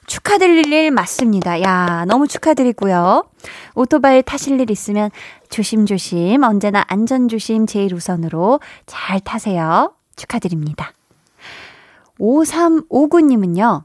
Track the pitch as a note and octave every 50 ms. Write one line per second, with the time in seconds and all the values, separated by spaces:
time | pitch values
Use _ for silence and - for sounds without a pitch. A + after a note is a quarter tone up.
0 | _ - - - - - G#4 G4+ F#4+ F4+ E4+ D#4+ D#4 D4 D4+ D#4 D#4+ D#4 C#4 G#3+
1 | F3 - - - C4 A3+ G#3 F#3+ - F3+ E3+ E3 F#3 F#3+ F#3 F3+ F3+ F3 F3 E3+
2 | E3+ F3+ A3 C4 D4 C#4+ - - - D#4+ D4+ C4 C4 B3 A3+ - G3+ G3 F#3 F3
3 | F3 F#3 A3 D4+ - - _ _ - - - - - - - A3 B3+ - D#4 D4+
4 | B3 C4+ C4 C4 C4 - C#4+ C#4+ - C#4 C#4 B3+ C4 A3 G#3 - - - G#3 G#3
5 | G#3 G#3 - - - - - - _ _ - - G#3 - A3+ A3 G#3 G3+ G3+ F3+
6 | - - F3+ E3+ E3+ F#3 A3+ C#4+ C#4 A#3 G#3 G3+ G3+ G#3 G3 G3+ - - F#3 G3+
7 | A3+ A#3 C4 B3+ B3 A#3 A3+ A3 - - A3+ A3 A3 G#3+ - G#3 G3 G3 F3+ F3
8 | E3+ - F3+ E3+ E3 D#3+ D#3+ D#3+ F3 G#3+ C4+ D4+ - - - - _ - - -
9 | - - F#3+ F#3+ - - A#3+ A3+ - G#3+ F#3+ E3+ D#3+ D#3+ E3+ G3+ C#4+ G4 - _
10 | _ _ _ - - - - A#3 - F3 F3 D#3+ D3+ D3+ D3 - D#3 - - _
11 | _ _ _ _ _ _ _ _ - - - - - - - - _ _ _ _
12 | _ _ _ - G3+ G#3+ C4 D4+ D#4+ D4+ - D#4+ F4 E4+ E4 D#4 D#4 - - B3+
13 | D4+ D4 E4+ F4 D#4 C#4+ B3+ A3 G3 F3 E3+ F3+ A3 A#3+ F#3+ D3 -